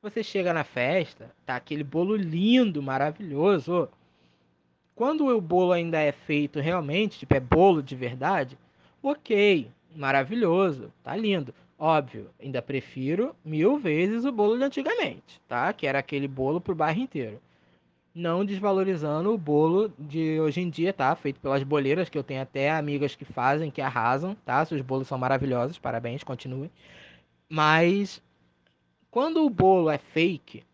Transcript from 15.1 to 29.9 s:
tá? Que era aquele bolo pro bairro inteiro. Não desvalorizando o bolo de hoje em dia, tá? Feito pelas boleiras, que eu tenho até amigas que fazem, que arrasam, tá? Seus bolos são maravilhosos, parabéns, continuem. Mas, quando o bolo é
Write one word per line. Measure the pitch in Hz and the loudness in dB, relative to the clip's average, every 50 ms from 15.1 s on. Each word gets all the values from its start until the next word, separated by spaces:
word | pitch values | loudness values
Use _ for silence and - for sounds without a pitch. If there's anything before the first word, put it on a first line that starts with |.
| - - _ _ - - _ | -6 -12 _ _ -20 -20 _
tá? | _ 123 120 131 175 214 | _ -4 -2 -2 -2 -4
Que | - - | -4 -4
era | 139 135 | -2 -2
aquele | 139 135 - 151 139 139 | -2 -4 -4 -4 -4 -4
bolo | 139 135 131 131 135 151 175 | -4 -4 -4 -2 -2 -2 -4
pro | 175 - 185 | -4 -6 -2
bairro | 156 151 156 160 196 | -2 0 0 0 -2
inteiro. | 262 262 _ 156 123 107 104 - _ _ _ _ _ _ _ _ _ _ _ _ _ _ _ | -4 -4 _ -8 -8 -8 -10 -16 _ _ _ _ _ _ _ _ _ _ _ _ _ _ _
Não | 170 170 165 165 180 202 | -6 -4 -2 0 0 -2
desvalorizando | 196 202 185 208 208 196 190 190 190 185 160 151 151 147 156 175 202 226 | -2 -4 -2 0 0 2 2 2 0 -2 -2 -2 -2 -2 0 0 0 -2
o | |
bolo | 214 160 147 147 147 156 160 170 190 214 214 - | -2 0 2 4 4 4 4 4 2 0 0 -4
de | - 151 147 143 160 160 156 156 156 | -10 -14 -8 -4 -2 -2 0 0 0
hoje | 160 151 139 180 | 0 0 0 -2
em | 180 175 | -4 -4
dia, | 151 - 165 185 190 | -2 -2 -2 -2 0
tá? | - 135 131 156 | 0 0 0 0
Feito | - - 143 135 - | 0 -4 -6 -6 -4
pelas | - 139 135 139 135 | -4 -2 0 0 0
boleiras, | 135 147 147 139 135 147 175 180 | 0 0 0 2 2 0 0 0
que | - - | -4 -4
eu | 151 131 | -8 -6
tenho | - 139 131 135 | -6 -8 -8 -8
até | - _ 139 139 143 | -6 _ -2 0 0
amigas | 156 160 151 147 143 139 147 139 - | 0 0 -2 -2 -2 -2 -2 -4 -4
que | _ 143 | _ -18
fazem, | - - - 123 131 143 151 160 151 | -12 -6 0 2 2 2 2 0 -4
que | - - | -4 -4
arrasam, | 135 131 117 123 113 120 131 139 160 185 208 - _ | -4 -2 -2 0 2 2 0 0 -2 -6 -8 -8 _
tá? | - 120 139 156 | 0 0 0 0
Seus | - 165 143 | 0 -2 -6
bolos | 131 127 131 135 135 | -4 -2 -4 -4 -4
são | - 139 | -4 -4
maravilhosos, | 127 127 127 135 131 139 135 123 123 120 143 170 - | -4 0 0 0 0 0 0 0 0 -2 -2 -6 -8
parabéns, | - 123 120 113 117 117 120 143 - | -8 -6 -6 -4 -6 -6 -8 -8 -10
continuem. | - 131 123 - 135 127 131 139 185 _ _ _ - - - - - - - _ _ _ _ _ _ | -10 -12 -10 -10 -10 -10 -8 -10 -12 _ _ _ -20 -20 -20 -20 -20 -20 -20 _ _ _ _ _ _
Mas, | 156 156 151 151 156 160 170 175 190 202 202 185 - - _ _ _ _ _ _ _ _ _ _ _ _ _ _ _ _ _ _ | -2 2 4 4 6 6 6 4 4 2 0 -2 -6 -18 _ _ _ _ _ _ _ _ _ _ _ _ _ _ _ _ _ _
quando | - 233 269 320 320 330 311 | -2 -2 0 2 2 2 2
o | 285 | 2
bolo | 220 170 185 190 190 185 165 | 4 4 6 6 6 6 4
é | 156 | 2